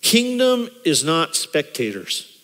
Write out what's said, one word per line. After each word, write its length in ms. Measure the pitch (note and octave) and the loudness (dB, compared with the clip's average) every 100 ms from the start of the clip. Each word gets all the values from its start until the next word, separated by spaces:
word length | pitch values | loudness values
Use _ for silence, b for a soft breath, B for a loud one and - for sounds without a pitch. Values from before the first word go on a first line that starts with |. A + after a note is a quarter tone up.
Kingdom 680 | - A#3 B3 B3 B3+ B3 A#3 - | 4 2 2 2 2 2 -2 -4
is 220 | - C#3+ | 0 0
not 320 | C#3+ E3 E3 - | 2 0 0 -4
spectators. 920 | - D3+ D3 - A2+ G2 F2 - - - | -2 -2 -4 -4 -4 -6 -8 -10 -10 -20